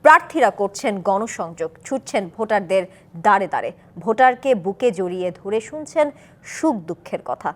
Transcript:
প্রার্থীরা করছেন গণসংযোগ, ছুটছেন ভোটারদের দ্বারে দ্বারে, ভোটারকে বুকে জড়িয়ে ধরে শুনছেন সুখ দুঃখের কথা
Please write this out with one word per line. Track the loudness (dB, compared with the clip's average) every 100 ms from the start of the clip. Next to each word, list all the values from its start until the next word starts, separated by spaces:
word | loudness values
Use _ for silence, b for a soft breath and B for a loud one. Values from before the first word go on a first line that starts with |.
প্রার্থীরা | 8 6 4 2 2 2
করছেন | -4 -2 -4 -2 -2
গণসংযোগ, | -2 -2 -8 -10 -8 -10 -10 -8
ছুটছেন | -8 -4 -6 -6 -6
ভোটারদের | -2 -2 2 -2 -2 b b -2
দ্বারে | 2 4 2
দ্বারে, | -4 -6 -10 b -8
ভোটারকে | -4 4 4 4 0 0
বুকে | 0 0 -2
জড়িয়ে | 0 -4 -4 -6 -6
ধরে | -6 -6
শুনছেন | -6 -12 -6 0 0 -2 b b -18
সুখ | -2 -2 -2 -6
দুঃখের | -12 -8 -10 -8
কথা | -6 -8